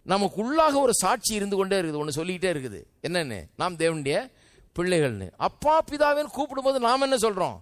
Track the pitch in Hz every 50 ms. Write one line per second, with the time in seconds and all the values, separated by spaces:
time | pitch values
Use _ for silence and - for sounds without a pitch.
0 | _ - 180 202 202 180 - 185 214 247 302 320 320 311 277 277 277 254 208 -
1 | - 180 240 240 - - 220 208 196 202 202 190 196 190 196 190 175 160 151 147
2 | 147 151 131 151 165 185 185 175 180 185 165 143 131 120 101 78 - - _ _
3 | - 143 175 180 160 131 110 92 78 - _ - 160 180 180 156 160 165 165 156
4 | 143 139 151 196 262 262 - _ _ _ _ _ _ _ _ - 175 180 180 165
5 | 147 131 110 98 95 87 - - 139 190 - _ - 294 311 320 311 - 294 285
6 | 294 294 285 294 302 - - - 294 285 - 269 254 269 269 262 240 233 254 269
7 | 277 269 269 240 196 226 202 185 170 139 104 87